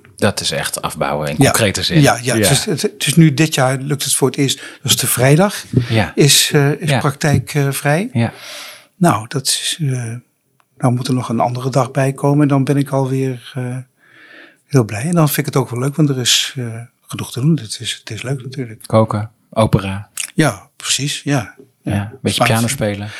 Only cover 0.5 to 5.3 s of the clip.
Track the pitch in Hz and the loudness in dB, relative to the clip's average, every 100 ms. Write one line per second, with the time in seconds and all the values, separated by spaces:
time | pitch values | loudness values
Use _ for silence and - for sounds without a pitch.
0.5 | 69 69 - - - 71 73 76 76 131 | -4 -4 -6 -6 -4 -4 -4 -2 2 2
1.5 | 107 107 92 85 160 139 113 123 113 101 | 4 0 0 2 4 4 4 0 2 2
2.5 | 143 - 151 208 - - - 160 131 160 | 2 0 -2 -4 -4 2 6 6 6 0
3.5 | 160 131 131 143 139 139 - 127 120 135 | 2 0 0 -4 -4 -2 0 0 0 -2
4.5 | - - - 120 117 113 - 131 | -4 -10 -6 -2 0 0 2 4